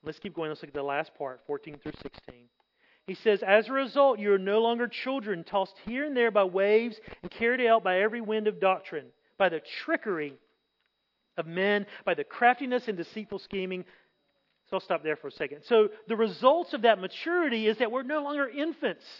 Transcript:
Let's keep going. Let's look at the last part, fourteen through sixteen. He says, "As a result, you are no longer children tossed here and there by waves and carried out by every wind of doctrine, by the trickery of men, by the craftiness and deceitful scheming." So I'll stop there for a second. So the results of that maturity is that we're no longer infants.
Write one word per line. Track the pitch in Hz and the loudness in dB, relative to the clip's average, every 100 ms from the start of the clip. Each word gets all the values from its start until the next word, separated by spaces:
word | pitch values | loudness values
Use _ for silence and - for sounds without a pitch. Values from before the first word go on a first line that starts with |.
Let's | 147 156 | -12 -12
keep | 208 170 | -12 -8
going. | 160 | -8
Let's | 151 | -8
look | 156 | -10
at | |
the | 143 | -6
last | 139 143 160 _ | -4 -4 -4 _
part, | 139 127 - | -10 -10 -10
fourteen | 143 156 143 | -10 -10 -14
through | 151 151 | -14 -12
sixteen. | 139 - - 123 120 _ _ _ _ _ - | -16 -18 -20 -20 _ _ _ _ _ _ -14
He | |
says, | 190 226 202 | -2 2 2
"As | 190 208 214 | 6 4 4
a | |
result, | 269 269 277 277 220 | -4 -2 4 4 4
you | 208 | 2
are | 196 | 2
no | 190 214 | 4 2
longer | 226 233 240 | 2 0 -4
children | - 262 269 214 180 | -4 -4 -4 -4 -8
tossed | 165 202 190 - | -2 -2 -2 -6
here | - 247 | -10 -6
and | 302 254 | -4 0
there | 233 | 2
by | 208 | 4
waves | 190 185 196 214 240 214 - - | 2 2 4 4 2 -8 -18 -16
and | - | -16
carried | - 233 254 240 | -4 -2 2 4
out | 226 | 4
by | 185 185 | 4 2
every | 214 233 | 0 -2
wind | 214 220 214 | -4 -2 -2
of | 180 | 0
doctrine, | 190 185 - 156 127 _ _ _ | 0 0 -2 -12 -12 _ _ _
by | 190 | 0
the | 160 - - | 0 -8 -14
trickery | - 330 220 175 147 135 _ _ _ _ _ _ _ _ _ - | -4 -4 -2 -4 -6 -10 _ _ _ _ _ _ _ _ _ -10
of | 160 | -8
men, | 170 196 208 202 - | -2 0 0 -2 -8
by | - | -4
the | 170 | -4
craftiness | - - 240 247 262 247 233 | -4 4 4 4 0 -2 -2
and | 185 | -8
deceitful | 170 220 208 196 | -8 -10 -10 -10
scheming." | - 196 185 185 180 _ _ _ _ _ _ _ _ | -8 -6 -6 -8 -10 _ _ _ _ _ _ _ _
So | 190 | -8
I'll | |
stop | - 170 | -4 -4
there | 156 151 | -2 -6
for | 143 | -8
a | |
second. | - 143 143 | -8 -8 -8
So | - 226 214 - - | 2 4 4 0 -6
the | 220 | 0
results | 220 170 254 320 349 | 0 4 4 4 0
of | 285 | 2
that | 226 202 | 4 4
maturity | 185 - 320 349 311 233 220 | 0 -8 -2 0 0 2 0
is | 214 | 0
that | 233 | 0
we're | 240 | -2
no | 254 302 | -4 -4
longer | 285 294 269 | -4 -4 -4
infants. | 269 311 - 262 175 - - | -4 -6 -4 -6 -6 -14 -20